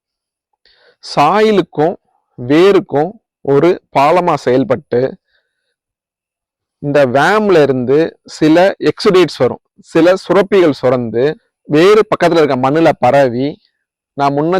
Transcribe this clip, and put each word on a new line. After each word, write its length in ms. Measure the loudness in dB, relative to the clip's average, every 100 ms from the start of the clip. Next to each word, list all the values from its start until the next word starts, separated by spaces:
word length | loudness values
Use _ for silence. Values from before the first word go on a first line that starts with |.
| _ _ _ _ _ _ _ _ _ _
சாயிலுக்கும் 880 | -10 -2 0 2 0 0 -2 -2 -4 -4 _ _ _ -16
வேருக்கும் 720 | -2 2 4 2 0 -4 -4 -8 _ _
ஒரு 260 | -2 0 2 -2 -4 -2
பாலமா 380 | 0 0 0 -2
செயல்பட்டு 560 | -2 -2 0 -4 -4 -4 -4 -8 _ _ _ _ _ _ _ _ _ _ _ _ _ _ _ _
இந்த 180 | -4 -2 0 0
வேம்ல 400 | -2 -2 0 2
இருந்து 340 | 2 -2 -2 -2 -2 -8 -20 -4
சில 200 | 0 2 2 -2 -10
எக்ஸுடேட்ஸ் 500 | -4 0 2 0 0
வரும், 200 | -4 -4 _ _ _
சில 220 | 0 2 0
சுரப்பிகள் 540 | 0 -2 0 2 2 0
சுரந்து 440 | -2 -2 -4 -4 -4 -4 _ _ -4
வேறு 320 | 2 4 4 2
பக்கத்துல 300 | -2 0 2
இருக்க 160 | 0 0
மண்ணுல 240 | -2 0 0 0
பரவி 440 | 0 2 0 -2 -6 -8 _ _ _ _ _ -6
நான் 180 | -4 -2
முன்ன 220 | -2